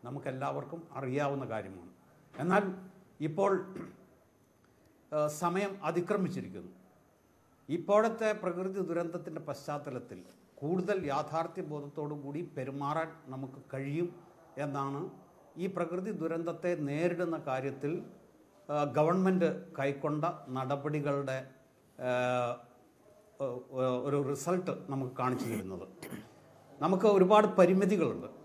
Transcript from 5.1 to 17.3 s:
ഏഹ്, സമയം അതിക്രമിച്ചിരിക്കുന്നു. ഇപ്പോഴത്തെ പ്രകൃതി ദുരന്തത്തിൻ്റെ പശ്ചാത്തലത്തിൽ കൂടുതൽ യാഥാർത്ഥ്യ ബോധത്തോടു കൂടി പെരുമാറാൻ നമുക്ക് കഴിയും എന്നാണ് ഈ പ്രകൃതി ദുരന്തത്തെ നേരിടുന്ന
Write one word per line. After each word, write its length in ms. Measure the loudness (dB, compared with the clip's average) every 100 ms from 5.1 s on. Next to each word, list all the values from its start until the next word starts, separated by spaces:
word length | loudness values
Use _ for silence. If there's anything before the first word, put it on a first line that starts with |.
| 0
ഏഹ്, 140 | 0 0
സമയം 300 | 0 2 -2 -2 -2
അതിക്രമിച്ചിരിക്കുന്നു. 840 | 0 0 0 0 -2 -8 -12 -14 -18 -20 _ _ _ _ _ _ _ -6 -4
ഇപ്പോഴത്തെ 520 | 4 6 6 2 0 0
പ്രകൃതി 400 | -2 -2 -4 -4 -2
ദുരന്തത്തിൻ്റെ 500 | -2 -2 -6 -8 -10 -8
പശ്ചാത്തലത്തിൽ 680 | -8 -6 -8 -6 -10 -10 -16 -18 -20 -20 -8
കൂടുതൽ 380 | -2 0 0 -2 0
യാഥാർത്ഥ്യ 520 | -2 0 -2 -4 -6 -8
ബോധത്തോടു 420 | -8 -8 -8 -6 -6
കൂടി 180 | -8 -8 -8
പെരുമാറാൻ 540 | -8 -6 -4 -2 -2 -4 -8 -12
നമുക്ക് 260 | -8 -8 -12 -8
കഴിയും 360 | -6 -2 -2 -2 -6 -20 -20 -14 -6
എന്നാണ് 380 | -4 -2 -2 -4 -6 -10 -20 -20 -20 -6
ഈ 40 | -4 -2
പ്രകൃതി 380 | -2 -2 -4 -4
ദുരന്തത്തെ 500 | -2 -2 -4 -2 -2 0 0
നേരിടുന്ന 480 | 0 0 0 -2